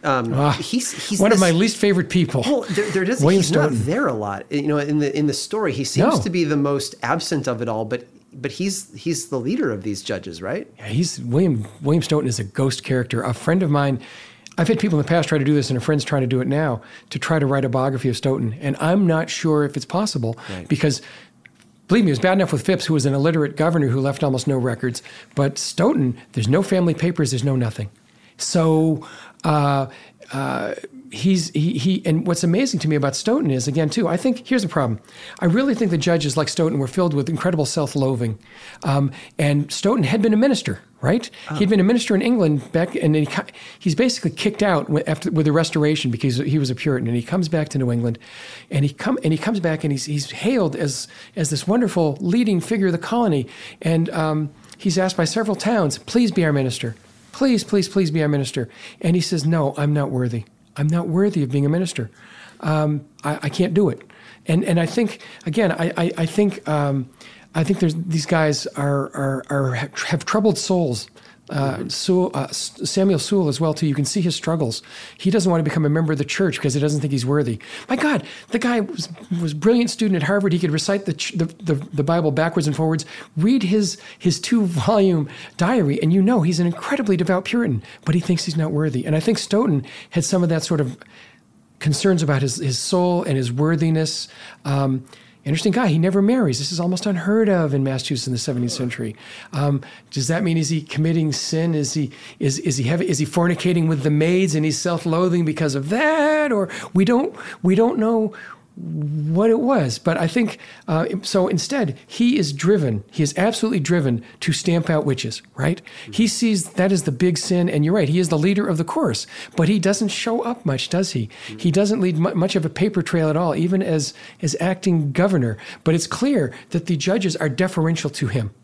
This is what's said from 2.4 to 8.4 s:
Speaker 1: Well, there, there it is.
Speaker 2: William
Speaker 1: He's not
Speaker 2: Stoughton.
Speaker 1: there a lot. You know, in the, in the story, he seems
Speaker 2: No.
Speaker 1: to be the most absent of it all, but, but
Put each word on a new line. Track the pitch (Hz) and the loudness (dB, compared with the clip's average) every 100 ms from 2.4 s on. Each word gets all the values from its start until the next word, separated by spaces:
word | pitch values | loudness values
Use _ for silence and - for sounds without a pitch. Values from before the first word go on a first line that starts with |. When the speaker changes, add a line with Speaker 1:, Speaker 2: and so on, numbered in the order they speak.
| 233 | 0
Speaker 1:
Well, | 277 - | -2 0
there, | 196 208 | -2 0
there | 190 | 0
it | 185 | 0
is. | 247 | 2
Speaker 2:
William | 143 190 | 4 4
Speaker 1:
He's | 147 | 4
not | 156 151 | 2 2
Speaker 2:
Stoughton. | 120 107 | 0 0
Speaker 1:
there | 202 254 | 0 0
a | |
lot. | 113 104 98 - | -2 -4 -6 -4
You | 147 147 | -4 0
know, | 147 | 0
in | 143 151 | 0 0
the, | 147 143 | 0 0
in | 147 | 0
the | |
story, | - - 214 196 | -2 -4 -2 -2
he | 127 | -2
seems | 135 - 220 - | -2 2 2 2
Speaker 2:
No. | |
Speaker 1:
to | 208 | 0
be | 175 | 0
the | 156 151 | 0 2
most | 143 143 139 - | 0 0 -4 -6
absent | 120 160 - 156 127 | -2 -2 -2 -4 -2
of | 113 | -4
it | 117 | -4
all, | 110 107 | -4 -4
but, | 123 - - _ | -6 -10 -20 _
but | 139 | -10